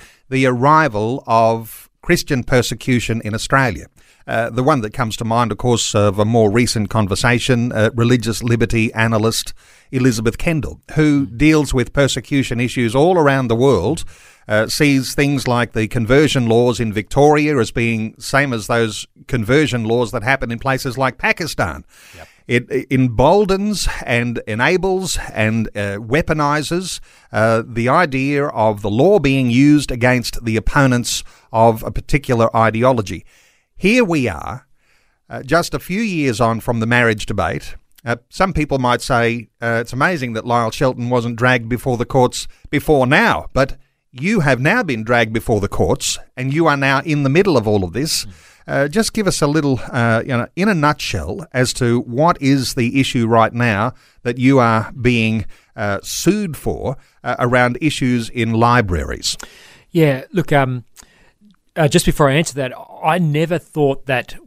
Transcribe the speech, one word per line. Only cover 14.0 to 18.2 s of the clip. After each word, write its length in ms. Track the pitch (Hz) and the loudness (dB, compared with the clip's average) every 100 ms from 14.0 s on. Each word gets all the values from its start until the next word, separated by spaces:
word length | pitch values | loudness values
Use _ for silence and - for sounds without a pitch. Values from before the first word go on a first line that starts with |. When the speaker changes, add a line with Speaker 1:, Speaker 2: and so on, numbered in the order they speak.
| - - - _ - | -8 -14 -20 _ -2
Speaker 1:
uh, 180 | 107 113 | 0 0
sees 480 | - 147 135 127 | 0 2 2 0
things 320 | - 143 139 127 | -2 0 0 0
like 260 | 120 117 | 0 -2
the 160 | 113 110 | -2 -2
conversion 600 | 117 113 139 147 139 117 | -2 2 4 4 2 2
laws 320 | 113 123 113 | 4 2 0
in 120 | 113 | -4
Victoria 640 | 104 98 135 147 151 151 139 | -4 -2 2 4 4 2 0
as 120 | 107 | -2
being 440 | - 117 113 110 | -2 -2 -2 -6
same 340 | - | -10